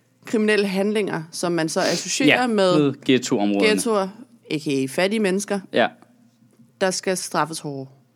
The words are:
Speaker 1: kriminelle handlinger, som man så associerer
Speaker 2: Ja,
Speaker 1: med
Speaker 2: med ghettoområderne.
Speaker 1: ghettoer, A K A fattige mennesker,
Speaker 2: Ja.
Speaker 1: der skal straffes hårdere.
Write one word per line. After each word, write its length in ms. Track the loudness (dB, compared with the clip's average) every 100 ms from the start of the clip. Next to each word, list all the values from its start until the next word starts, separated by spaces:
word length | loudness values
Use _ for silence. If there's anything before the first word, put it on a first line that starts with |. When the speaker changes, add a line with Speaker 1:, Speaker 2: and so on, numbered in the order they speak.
| _ _ -4
Speaker 1:
kriminelle 400 | 0 2 2 2
handlinger, 560 | 0 0 0 -2 -4 -8
som 200 | -6 -2
man 160 | -2 -2
så 120 | 0
associerer 600 | 0 -2 -4 0 4 4
Speaker 2:
Ja, 60 | 2
Speaker 1:
med 360 | 2 4 4
Speaker 2:
med 120 | 2 0
ghettoområderne. 640 | 0 2 2 -2 0 2 2
Speaker 1:
ghettoer, 400 | 2 0 0 -2 -8 -20 -20 -8
A 80 | -6
K 80 | -2
A 180 | -2 -2
fattige 320 | 0 0 2
mennesker, 400 | 0 -2 -4 -6 -2
Speaker 2:
Ja. 140 | 0 0 -2 -20 _ _ _ _ _ -20 _
Speaker 1:
der 100 | -2
skal 260 | -2 -4 -4
straffes 420 | -2 -2 -2 -4
hårdere. 260 | -10 -10 -12 _ _